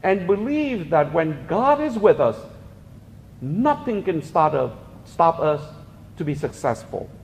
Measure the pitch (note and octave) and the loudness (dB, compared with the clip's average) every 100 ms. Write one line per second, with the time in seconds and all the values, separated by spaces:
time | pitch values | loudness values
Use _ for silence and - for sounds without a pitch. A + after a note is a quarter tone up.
0 | F#3+ G3 F3+ G3+ A3+ D4 D4 A#3 D#3 D#3+ | 2 0 2 0 2 -2 -2 -4 0 2
1 | D3 E3 D#3+ D3 - F#3 C4 D4 D4+ A3+ | 2 0 -2 -4 -4 0 2 2 0 2
2 | G#3 - B2 - - - - - - - | 4 6 4 0 -12 -18 -20 -20 -20 -20
3 | - - - - B2+ E3+ C#4 D4 - G#3 | -20 -20 -20 -12 -6 0 0 0 -2 -4
4 | F#3+ E3 C#3+ F3 D#3 C#3+ B2 - - - | -2 -4 0 2 2 2 -2 -6 -18 -20
5 | - - E3 E3 D3+ D3 - - - - | -18 2 2 4 0 0 -4 -18 -20 -20
6 | - - D3+ C#3+ - - C#3 A#2+ - F#2+ | -20 -8 -4 -4 -6 -4 -4 -4 -6 -10
7 | G2 - | -10 -16